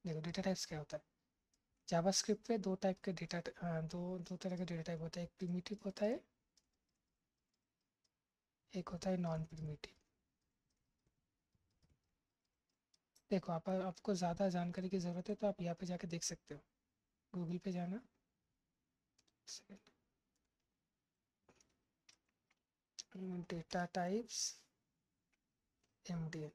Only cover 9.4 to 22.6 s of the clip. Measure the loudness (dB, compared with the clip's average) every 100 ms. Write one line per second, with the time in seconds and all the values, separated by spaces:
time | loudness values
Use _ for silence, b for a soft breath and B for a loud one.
9.4 | -2 -4 -6 -6 -10 -16 _ _ _ _
10.4 | _ _ _ _ _ _ _ _ _ _
11.4 | _ _ _ _ _ _ _ _ _ _
12.4 | _ _ _ _ _ _ _ _ _ 2
13.4 | 2 -2 0 0 0 -2 0 2 2 4
14.4 | 4 4 0 -2 0 0 0 -2 -2 2
15.4 | 2 2 -2 -2 -2 -4 -2 -2 -4 -6
16.4 | -10 -14 -14 _ _ _ _ _ _ -4
17.4 | -2 0 0 0 0 -4 -8 _ _ _
18.4 | _ _ _ _ _ _ _ _ _ _
19.4 | -14 -14 -14 -20 -20 _ _ _ _ _
20.4 | _ _ _ _ _ _ _ _ _ _
21.4 | -20 -20 _ _ _ _ -20 _ _ _
22.4 | _ _